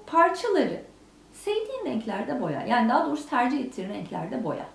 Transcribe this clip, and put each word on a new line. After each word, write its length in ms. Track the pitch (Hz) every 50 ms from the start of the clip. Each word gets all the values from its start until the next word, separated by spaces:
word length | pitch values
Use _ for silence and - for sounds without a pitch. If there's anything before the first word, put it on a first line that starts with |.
| - -
parçaları 720 | - 330 339 - - - - 466 403 349 247 - - - - - - - - - - - - - -
sevdiğin 520 | - - 403 415 440 440 427 523 523 453
renklerde 560 | 302 247 220 226 226 202 196 220 - 277 254
boya. 240 | 196 165 147 123 -
Yani 240 | - 240 240 220 226
daha 180 | 240 302 330 294
doğrusu 220 | 285 302 - -
tercih 300 | - - 247 254 277 294
ettiğin 300 | 247 - - - 185 196
renklerde 540 | 208 - - - - 180 160 180 - 240 214
boya. 240 | 156 131 - - - -